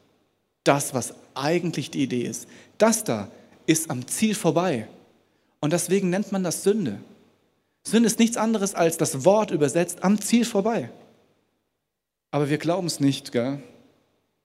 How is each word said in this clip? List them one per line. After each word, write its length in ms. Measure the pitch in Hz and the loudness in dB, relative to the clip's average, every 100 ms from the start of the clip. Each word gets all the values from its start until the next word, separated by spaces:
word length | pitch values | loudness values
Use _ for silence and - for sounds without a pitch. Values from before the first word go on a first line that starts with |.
| _ _ _ _ _ _ | _ _ _ _ _ _
das, 300 | 160 139 139 | 2 2 0
was 200 | 127 - - - 131 | -4 -6 -12 -16 -6
eigentlich 560 | 143 170 175 156 - | -2 0 -2 -6 -6
die 120 | 151 | -4
Idee 200 | 127 123 | -2 -2
ist. 240 | 117 117 - - - - | -4 -8 -14 -20 -12 2
Das 260 | 220 220 | 2 2
da 260 | - 110 98 - - _ - | -2 -4 -6 -14 -20 _ 0
ist 240 | 156 - | 0 0
am 180 | 127 123 | -8 -6
Ziel 260 | - 220 | 0 0
vorbei. 540 | 202 170 160 185 123 113 - _ _ _ _ _ - | 2 0 2 0 -2 -6 -18 _ _ _ _ _ -6
Und 140 | 151 | -2
deswegen 360 | 170 - 202 185 | -2 0 0 0
nennt 220 | 185 202 | -2 -2
man 120 | 196 | -4
das 200 | 175 156 | -4 0
Sünde. 360 | 196 220 139 101 - - _ _ _ _ _ _ | 0 0 -2 -6 -14 -20 _ _ _ _ _ _
Sünde 240 | - 220 226 | 0 2 2
ist 120 | 226 | 2
nichts 180 | 226 - | 0 2
anderes 360 | 226 220 196 | -2 -2 -2
als 240 | - 170 - | 0 0 0
das 280 | 156 135 165 | -2 2 4
Wort 260 | 214 208 | 4 2
übersetzt 520 | 165 143 165 175 - | 0 2 2 -2 0
am 160 | 185 208 | 2 2
Ziel 240 | - 233 226 | 2 2 2
vorbei. 440 | 196 214 208 117 - - _ _ _ _ _ _ _ _ _ _ _ - | 0 0 -2 -4 -12 -20 _ _ _ _ _ _ _ _ _ _ _ -4
Aber 180 | 143 139 | -2 0
wir 80 | 151 | 0
glauben's 420 | 151 185 170 - | 0 -2 -2 0
nicht, 320 | 139 139 - | 0 0 -4
gell? 300 | 123 123 143 - - _ _ _ _ _ _ | -2 -2 -6 -12 -20 _ _ _ _ _ _